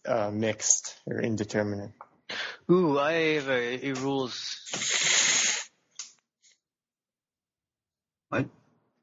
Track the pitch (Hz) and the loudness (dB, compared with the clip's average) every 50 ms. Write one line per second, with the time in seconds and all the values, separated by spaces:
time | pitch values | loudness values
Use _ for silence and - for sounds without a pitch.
0 | - - 123 113 104 104 104 107 110 110 107 - - - - - - - - - | -4 -2 0 0 0 0 0 0 0 0 0 -2 2 2 2 2 0 -8 -14 -12
1 | - - 107 110 123 120 110 101 104 - - 107 104 104 104 101 101 101 - - | -10 -6 -4 -2 0 0 0 0 -2 -2 0 0 0 0 -2 -6 -8 -10 -14 -18
2 | - - _ _ _ - - - - - - - _ - 170 185 180 156 139 139 | -20 -20 _ _ _ -12 -8 -8 -8 -8 -10 -8 _ 4 4 6 6 4 4 2
3 | 143 151 165 165 160 156 156 151 135 135 131 123 120 120 127 127 127 139 135 127 | 2 2 2 2 2 2 2 0 0 0 0 0 0 0 -4 -4 -4 -4 -4 -2
4 | 131 139 139 135 131 120 - - - - - - - - - - - - - - | -2 0 0 0 -2 -2 -6 -8 -10 -10 -10 -10 -12 -8 -6 -4 -4 -2 0 0
5 | - - - - - - - - - - - - - - _ _ _ _ _ - | 2 2 4 4 4 4 4 2 2 2 0 -2 -6 -10 _ _ _ _ _ -16
6 | - - - _ _ _ _ _ _ - _ _ _ _ _ _ _ _ _ _ | -16 -16 -16 _ _ _ _ _ _ -20 _ _ _ _ _ _ _ _ _ _
7 | _ _ _ _ _ _ _ _ _ _ _ _ _ _ _ _ _ _ _ _ | _ _ _ _ _ _ _ _ _ _ _ _ _ _ _ _ _ _ _ _
8 | _ _ _ _ _ - 147 139 135 - - - _ _ _ _ _ _ _ _ | _ _ _ _ _ -6 -4 -4 -4 -4 -8 -20 _ _ _ _ _ _ _ _